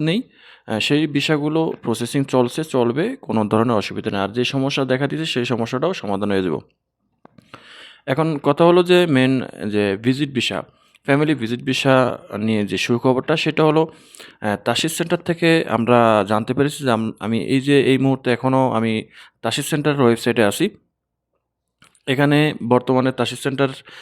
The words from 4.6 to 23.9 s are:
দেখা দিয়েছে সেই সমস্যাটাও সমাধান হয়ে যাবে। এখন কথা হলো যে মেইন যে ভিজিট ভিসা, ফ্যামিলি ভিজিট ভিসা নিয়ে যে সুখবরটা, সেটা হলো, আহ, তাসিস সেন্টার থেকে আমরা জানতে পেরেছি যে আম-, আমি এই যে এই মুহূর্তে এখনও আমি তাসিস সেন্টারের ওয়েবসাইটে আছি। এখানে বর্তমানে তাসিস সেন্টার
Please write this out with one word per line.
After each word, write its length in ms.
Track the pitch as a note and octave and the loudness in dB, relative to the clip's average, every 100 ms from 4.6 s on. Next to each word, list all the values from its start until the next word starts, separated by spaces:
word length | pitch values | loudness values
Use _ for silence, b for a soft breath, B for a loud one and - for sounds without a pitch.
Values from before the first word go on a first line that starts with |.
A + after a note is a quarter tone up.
| C3+ C#3 | -2 -2
দেখা 220 | C3 B2+ C#3 | -2 -2 -2
দিয়েছে 260 | D3 D#3+ | -4 -4
সেই 120 | B2+ | -4
সমস্যাটাও 500 | A#2+ A#2 A2+ B2+ E3 | -2 -2 -2 -2 -4
সমাধান 360 | F#3 G2+ G2 G#2 | -4 -6 -4 0
হয়ে 120 | G2 | 0
যাবে। 160 | F#2 C2 - _ _ _ _ _ _ _ B B B B B B - | 0 -4 -8 _ _ _ _ _ _ _ B B B B B B -4
এখন 320 | C#3 D#3+ C#3+ | -2 0 -2
কথা 220 | C#3+ C#3 | -2 4
হলো 180 | E3+ F3 | 4 4
যে 240 | F3 F3+ F3 | 4 4 4
মেইন 340 | C3 C3 C3 - - G#2 | 2 2 0 -4 -8 -4
যে 280 | G#2 G#2 G2 | 0 0 0
ভিজিট 340 | A#2+ C3 D3 | -2 -2 -2
ভিসা, 320 | C3 - F#2 - b b b | -4 -4 -6 -10 b b b
ফ্যামিলি 300 | - C#3+ D3+ | -2 0 2
ভিজিট 280 | C3+ A2+ B2 | -2 -4 -6
ভিসা 560 | C3 B2+ C#3 C3 B2 - - G#2 | -4 -2 2 4 2 -4 -10 -6
নিয়ে 280 | A2 G#2+ G2+ | -2 0 -2
যে 120 | G2 | -4
সুখবরটা, 580 | - A#2+ C3 B2+ B2+ D3+ | -2 0 2 0 -2 -2
সেটা 280 | D#3+ D3 | -2 2
হলো, 280 | D#3 D#3 D#3+ B B B B B | 2 2 0 B B B B B
আহ, 160 | G#2+ G2+ | -6 -4
তাসিস 280 | B2 A#2+ E3 | -2 -2 -4
সেন্টার 260 | - E3+ F3 | -4 -4 -4
থেকে 460 | - E3 E3 E3 - | -4 0 2 2 2
আমরা 560 | A2+ A#2 A#2+ A2+ G#2+ G2 | -2 4 4 6 4 2
জানতে 260 | A2 A#2 | -2 -2
পেরেছি 300 | C3 C#3+ D3 | 0 -2 -2
যে 60 | C3+ | -2
আম-, 220 | A2 A2 - | -2 -2 -6
আমি 200 | G#2 A2+ | -4 -4
এই 160 | - C3+ | 0 -2
যে 220 | C#3 C#3 | 2 2
এই 160 | B2 C3 | 4 2
মুহূর্তে 340 | C3+ C3 B2+ | 2 0 0
এখনও 380 | A#2 C3 C3 C3 | 0 0 2 2
আমি 320 | A2+ A2+ A2 - B B _ | 0 0 -2 -6 B B _
তাসিস 240 | A2+ D3 C#3 | -6 -4 -4
সেন্টারের 360 | D3+ D3+ C#3+ | -2 0 4
ওয়েবসাইটে 420 | A#2+ A2+ B2 A#2 | 4 4 0 2
আছি। 260 | G2+ - F#3+ - _ _ _ _ _ _ _ _ _ _ _ _ - | 2 2 -4 -4 _ _ _ _ _ _ _ _ _ _ _ _ -4
এখানে 480 | C3 D3 D3 D3+ - A#2 | 0 4 4 2 -2 2
বর্তমানে 440 | B2 B2+ B2+ C3 | 2 2 0 0
তাসিস 280 | B2+ A#2+ B2 | -2 -6 -4
সেন্টার 280 | C#3+ C3 C#3 C3 B | -6 -2 -2 -4 B